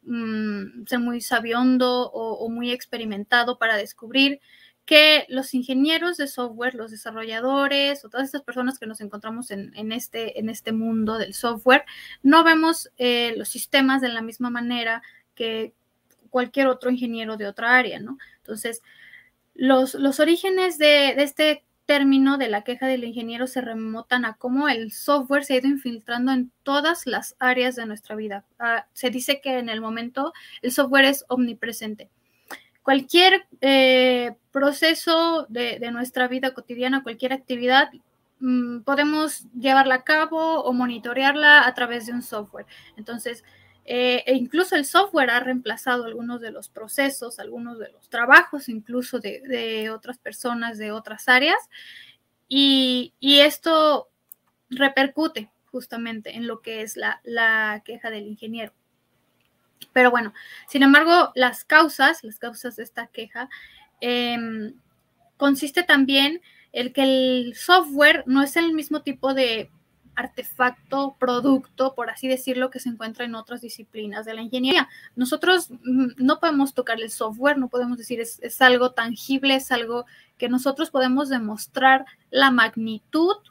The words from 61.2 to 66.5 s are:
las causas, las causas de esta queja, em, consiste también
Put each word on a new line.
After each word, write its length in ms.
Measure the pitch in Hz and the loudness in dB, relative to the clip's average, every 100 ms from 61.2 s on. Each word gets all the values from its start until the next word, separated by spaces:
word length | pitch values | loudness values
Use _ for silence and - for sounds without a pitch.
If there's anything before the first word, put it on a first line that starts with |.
| 311 | 4
las 300 | - 254 - | 2 0 0
causas, 600 | - 311 320 - 277 330 | 4 6 6 4 2 2
las 140 | 220 214 | -8 -14
causas 380 | 240 226 247 233 | -14 -12 -14 -12
de 80 | |
esta 240 | 240 - 226 | -14 -12 -14
queja, 420 | - 220 233 262 - - - _ _ | -14 -14 -12 -14 -14 -20 -20 _ _
em, 720 | 240 240 240 240 226 220 214 - _ _ _ _ _ _ | -4 -2 -2 -4 -6 -8 -10 -14 _ _ _ _ _ _
consiste 460 | 277 277 294 - | 0 2 -2 -4
también 580 | 349 294 269 277 277 339 _ | 2 4 4 2 2 -2 _